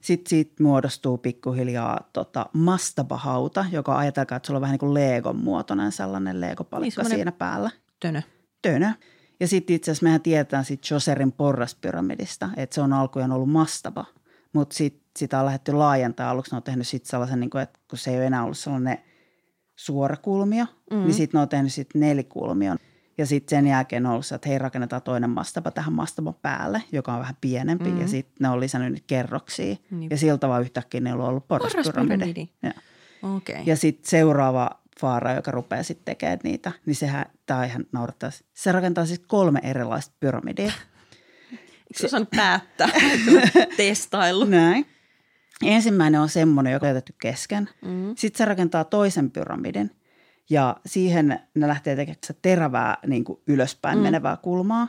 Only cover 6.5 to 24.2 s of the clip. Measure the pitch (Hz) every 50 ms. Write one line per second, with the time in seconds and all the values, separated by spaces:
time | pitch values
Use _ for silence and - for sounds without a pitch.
6.5 | 170 - 165 - - - - 240 - - - 226 226 208 202 175 170 - 180 180
7.5 | 185 185 202 226 - _ _ _ _ _ - 170 156 147 - - _ _ _ _
8.5 | _ _ - 202 151 131 180 214 220 - _ _ _ _ _ _ _ - 180 170
9.5 | 196 185 165 - 170 160 - - 156 147 170 165 160 156 160 165 160 151 143 -
10.5 | - 139 135 - 139 135 - - 151 143 - 156 143 131 139 135 - - 147 143
11.5 | 139 120 120 120 - _ - - - - - - - - 196 - - - 208 185
12.5 | 196 - 135 - - - 143 139 135 135 135 131 - 135 127 127 131 131 131 139
13.5 | 151 160 160 311 - - - - - - - - _ _ _ _ _ _ _ _
14.5 | - 151 143 139 - - 156 143 - _ _ _ - - 151 127 - 135 135 139
15.5 | 135 135 - - 143 147 151 147 139 135 127 117 117 - 127 123 127 127 131 -
16.5 | 131 123 - - 131 127 123 - - 123 - - - 123 120 127 135 123 123 123
17.5 | - 139 127 - _ _ _ _ - 127 - 131 127 127 131 131 131 123 117 120
18.5 | 143 - - 147 139 131 127 127 123 - - _ _ _ _ _ _ _ _ _
19.5 | _ _ _ _ _ - - - 139 139 139 139 147 147 - 202 196 196 202 202
20.5 | 214 233 240 - _ _ _ - 214 208 190 165 - - 156 - - 156 143 143
21.5 | - 143 139 135 - - 135 - - 151 151 151 143 139 127 - - - - -
22.5 | - 98 101 95 90 - - _ _ _ _ _ _ - 151 127 143 139 - -
23.5 | 156 143 143 143 135 131 131 - - 120 123 123 120 120